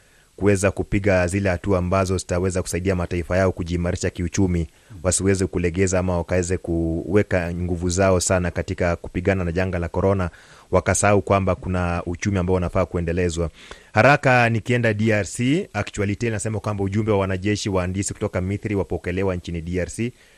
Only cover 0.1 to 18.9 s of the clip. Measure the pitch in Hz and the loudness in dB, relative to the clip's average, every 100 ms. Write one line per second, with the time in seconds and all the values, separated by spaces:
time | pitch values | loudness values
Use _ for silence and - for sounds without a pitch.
0.1 | _ _ - 98 98 98 - 87 107 101 | _ _ 0 2 4 2 0 -2 0 2
1.1 | 92 90 98 98 87 101 90 90 95 92 | 4 2 0 0 0 0 0 2 0 2
2.1 | 92 - 90 92 90 87 85 92 92 85 | -2 -2 -2 0 -2 -4 -2 0 -2 -2
3.1 | 90 82 90 95 - 85 87 87 90 92 | -4 -2 2 2 0 -2 -2 -2 -2 -4
4.1 | - 87 - 95 87 82 _ - 95 90 | -2 -2 0 2 2 -2 _ -20 -6 -2
5.1 | 87 95 95 92 92 87 85 95 90 90 | 0 2 2 0 0 0 2 2 2 0
6.1 | 87 82 90 90 90 - 82 82 82 - | -2 0 0 0 -2 -2 -2 0 -2 0
7.1 | 101 101 92 85 87 87 87 90 87 95 | 2 2 0 -2 -4 -4 -2 -2 2 4
8.1 | 92 - 92 90 90 - 92 87 85 - | 4 2 0 0 -4 -4 -2 -2 -2 -4
9.1 | 90 92 95 87 82 92 90 85 - 95 | -4 0 0 0 -2 -2 -2 -4 0 2
10.1 | 98 87 - - - - 90 92 95 101 | 2 -2 -6 -20 -20 -2 0 2 2 4
11.1 | 104 - 101 95 90 92 92 87 87 - | 4 4 2 2 -2 -2 -2 0 -2 -4
12.1 | 87 104 98 90 92 85 98 90 90 85 | -4 -2 0 2 0 0 0 -2 -2 -2
13.1 | 87 90 82 82 - - - - 107 123 | 0 0 -2 -4 -8 -20 -20 -2 4 4
14.1 | 143 139 123 117 113 - 120 117 104 110 | 4 4 4 4 0 0 0 0 2 2
15.1 | 107 92 - 123 160 - 104 98 - 101 | 2 0 -2 0 0 -2 -6 -6 -4 -2
16.1 | 101 117 107 113 107 110 104 98 101 107 | -2 -4 -4 -4 -4 -4 -2 -2 0 2
17.1 | 98 95 95 98 104 107 92 90 95 98 | 2 0 -2 -2 -2 0 -2 0 -2 -4
18.1 | 98 104 95 92 101 107 101 87 | -4 -4 -2 -2 -4 -2 -2 -2